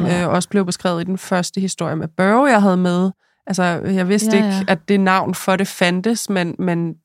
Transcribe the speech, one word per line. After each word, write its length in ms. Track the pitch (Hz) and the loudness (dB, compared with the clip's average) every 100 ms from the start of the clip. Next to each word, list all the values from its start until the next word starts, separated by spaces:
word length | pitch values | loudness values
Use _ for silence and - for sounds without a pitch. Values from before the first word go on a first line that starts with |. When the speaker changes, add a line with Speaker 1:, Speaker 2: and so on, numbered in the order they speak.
| 175 | 0
Speaker 1:
Ja. 160 | 175 | 0
Speaker 2:
øh, 60 | 175 | 0
også 200 | 175 175 | -2 0
blev 160 | 202 180 | -2 -2
beskrevet 360 | 175 180 170 | -2 -2 -2
i 20 | |
den 140 | 175 190 | -4 -6
første 440 | - 185 175 - | -4 -4 -2 -4
historie 340 | 190 - 160 160 | -4 -4 -4 -4
med 120 | 160 | -6
Børge, 440 | - 185 220 285 | -2 2 4 4
jeg 100 | 226 | 4
havde 160 | 202 180 | 4 2
med. 340 | 180 175 190 - _ _ - | 2 2 0 -4 _ _ -8
Altså, 160 | 180 | -2
jeg 460 | 180 170 - 190 180 | -2 -2 -2 -2 0
vidste 200 | 208 214 214 | 0 2 2
Speaker 1:
Ja, 80 | 214 | 2
Speaker 2:
ikke, 20 | 190 | 0
Speaker 1:
ja. 60 | 190 | 0
Speaker 2:
at 120 | 190 - | -2 0
det 120 | 202 | 2
navn 360 | 190 190 170 185 | 2 2 0 -4
for 200 | - 185 | 0 0
det 120 | 190 | -2
fandtes, 600 | - 180 180 185 233 - | 0 0 0 -2 -2 -2
men, 260 | 190 175 - | -2 -2 -2
men 340 | 180 170 170 156 | -2 0 -2 -6